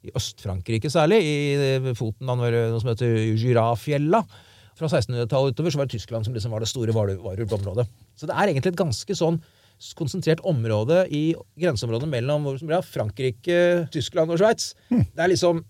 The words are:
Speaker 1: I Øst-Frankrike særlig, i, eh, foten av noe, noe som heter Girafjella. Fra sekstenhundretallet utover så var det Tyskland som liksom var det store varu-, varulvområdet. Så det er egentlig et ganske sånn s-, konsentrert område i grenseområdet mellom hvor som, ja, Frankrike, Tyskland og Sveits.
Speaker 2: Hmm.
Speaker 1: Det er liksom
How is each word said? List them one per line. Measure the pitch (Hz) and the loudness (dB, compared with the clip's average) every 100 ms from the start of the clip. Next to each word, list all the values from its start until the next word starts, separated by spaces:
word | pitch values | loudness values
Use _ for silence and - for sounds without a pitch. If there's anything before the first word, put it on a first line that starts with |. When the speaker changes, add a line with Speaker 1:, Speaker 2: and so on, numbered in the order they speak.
| - | -8
Speaker 1:
I | - | -8
Øst-Frankrike | - - 101 92 101 110 151 | -8 -8 -8 -6 -4 -2 0
særlig, | 165 156 226 160 | 2 4 4 4
i, | 147 143 139 | 0 0 0
eh, | 139 131 131 117 | 2 0 -2 -4
foten | 113 107 131 | -4 -6 -4
av | 123 | 0
noe, | 120 117 113 | 0 2 0
noe | 113 | 0
som | 117 | -2
heter | 110 120 113 110 110 | 0 2 2 2 2
Girafjella. | 123 117 113 117 - 143 147 226 190 - - - - _ | 4 4 4 0 -2 0 2 2 0 -12 -20 -20 -20 _
Fra | 160 | 0
sekstenhundretallet | 160 110 120 120 135 135 127 | 0 0 -2 0 2 0 0
utover | 165 | -2
så | 143 | 0
var | 135 | -2
det | 113 | -4
Tyskland | - 117 110 | -6 -6 -4
som | 120 | -4
liksom | 98 | -4
var | 110 | -4
det | 113 | -4
store | 131 113 113 | -2 0 2
varu-, | 101 95 95 | 0 -2 -6
varulvområdet. | 98 110 107 98 101 120 - _ - | -6 -4 -4 -2 -2 -4 -6 _ -14
Så | 156 | -6
det | 165 | 0
er | 175 | 2
egentlig | 135 180 | 2 0
et | 175 | 0
ganske | 175 110 - 185 | -2 -2 -6 -2
sånn | 165 165 - _ _ _ | 0 0 -6 _ _ _
s-, | - - | -20 -8
konsentrert | 147 190 160 156 190 | -6 -2 0 0 0
område | 143 113 107 110 175 185 | 0 2 0 2 2 2
i | 147 156 160 - - | 0 0 -2 -8 -2
grenseområdet | 175 113 117 117 151 | -2 0 -2 -2 -2
mellom | 131 123 151 147 | -2 0 0 -2
hvor | 135 | -6
som, | 156 | -2
ja, | 170 180 | -2 -2
Frankrike, | - 107 98 131 - 180 175 175 175 165 | -6 -6 -2 -4 -4 0 4 4 2 0
Tyskland | 156 - - 160 | -4 -2 0 0
og | 170 | 4
Sveits. | 214 233 - - _ | 2 2 -4 -12 _
Speaker 2:
Hmm. | 240 - | 0 2
Speaker 1:
Det | - 175 | 0 0
er | |
liksom | - 175 165 | 2 2 0